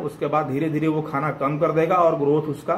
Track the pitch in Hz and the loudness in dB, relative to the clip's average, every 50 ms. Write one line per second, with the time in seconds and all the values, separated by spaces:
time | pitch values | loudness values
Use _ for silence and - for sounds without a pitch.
0 | 165 143 - - 156 143 147 156 151 131 131 143 160 156 151 151 156 160 156 156 | -6 -8 -6 -4 -4 0 0 0 0 0 -2 -2 -2 -2 -2 0 0 0 0 0
1 | 151 - 143 139 156 147 - - 135 139 143 147 170 156 156 160 165 160 185 180 | -4 -2 -4 -2 -2 -2 -2 -2 -2 -2 0 0 0 2 2 2 2 4 4 4
2 | 170 165 156 147 143 143 151 156 151 151 139 - - 170 175 | 4 4 2 2 2 2 2 2 0 -2 -8 -6 -2 -2 -2